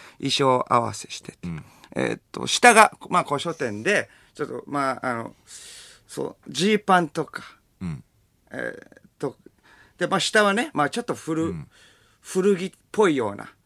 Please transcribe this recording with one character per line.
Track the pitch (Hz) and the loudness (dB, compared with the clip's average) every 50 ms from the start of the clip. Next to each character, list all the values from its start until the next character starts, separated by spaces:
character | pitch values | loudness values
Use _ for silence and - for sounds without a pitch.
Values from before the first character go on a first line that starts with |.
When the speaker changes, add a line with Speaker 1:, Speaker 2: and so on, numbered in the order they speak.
| - - - _ - 135 | -20 -20 -14 _ -4 -2
Speaker 1:
衣 | |
装 | - - 139 131 127 123 - - | 0 2 4 4 4 2 2 2
合 | 123 120 | 2 2
わ | 117 110 107 | 2 0 -4
せ | - - - | -8 -12 -12
し | - - | -14 -14
て | - - | -14 -16
て。 | - _ - | -18 _ -10
Speaker 2:
う | 87 | -10
ん。 | 82 76 - - - - - - - | -10 -10 -12 -16 -20 -20 -20 -10 -4
Speaker 1:
え | 64 64 - - | -4 -2 -2 -4
ー | - | -6
っ | _ _ | _ _
と、 | - - 62 | -12 -10 -6
下 | - - - - 240 214 | -4 0 6 6 8 8
が、 | 220 208 - - - - - | 8 6 6 2 -4 -8 -2
ま | - 175 | 0 0
あ、 | - | 0
古 | - 147 135 | 0 -4 -4
書 | - 170 160 | -4 -6 -6
店 | - 139 117 101 104 | -6 -6 -6 -6 -4
で、 | 113 180 208 151 - - - _ _ _ _ | -2 -2 -2 -2 -2 -6 -12 _ _ _ _
ち | - | -10
ょ | 147 | -8
っ | - | -8
と、 | 123 - - | -8 -12 -10
ま | - 143 143 139 131 123 - | -6 -4 -4 -2 -2 -4 -4
あ、 | - | -4
あ | 127 120 | -6 -4
の、 | 117 117 - - _ _ - - - - - - - - - - _ _ | -6 -8 -10 -14 _ _ -20 -20 -20 -20 -20 -20 -20 -20 -20 -20 _ _
そ | _ - 143 139 - - - _ | _ -10 -8 -8 -8 -10 -14 _
う、 | - | -10
ジ | 147 135 180 214 214 | -4 0 2 2 2
ー | 208 - | 2 4
パ | - 185 180 | 4 4 4
ン | 170 143 | 4 2
と | - 165 139 | -4 -6 -8
か、 | - - - - - - _ _ _ _ _ | -6 -10 -14 -16 -16 -20 _ _ _ _ _
Speaker 2:
う | 92 | -8
ん。 | 85 76 64 - _ _ _ _ _ _ _ _ _ | -8 -8 -8 -12 _ _ _ _ _ _ _ _ _
Speaker 1:
え | - | -10
ー | - 60 60 - - - - - - | -8 -8 -8 -10 -12 -18 -20 -20 -20
っ | _ _ _ _ | _ _ _ _
と、 | 147 131 - _ _ - _ _ _ - - _ - _ _ | -8 -8 -8 _ _ -20 _ _ _ -20 -20 _ -20 _ _
で、 | _ 180 | _ -4
ま | 156 185 175 | -2 0 0
あ、 | |
下 | - - - 220 208 | 0 2 4 4 4
は | 202 | 4
ね、 | 196 226 247 - - | 4 0 -2 -2 0
ま | 151 147 | 0 0
あ、 | 139 | 0
ち | - 233 | 0 -4
ょ | |
っ | 240 | -4
と | - 139 | -4 -6
古-、 | - - 156 160 160 165 | -6 -6 -4 -4 -2 -2
Speaker 2:
う | 165 | -4
ん。 | 87 78 69 - _ _ - _ _ _ _ _ _ _ | -4 -8 -12 -14 _ _ -20 _ _ _ _ _ _ _
Speaker 1:
古 | _ - - 190 185 208 202 | _ -4 -2 2 4 4 2
着 | 165 190 | 2 0
っ | 180 - _ _ _ | -6 -10 _ _ _
ぽ | - 208 214 180 | 0 2 2 4
い | 151 | 4
よ | 131 113 101 | 2 -2 -4
う | 101 | -6
な | - - - - _ _ | -8 -14 -16 -18 _ _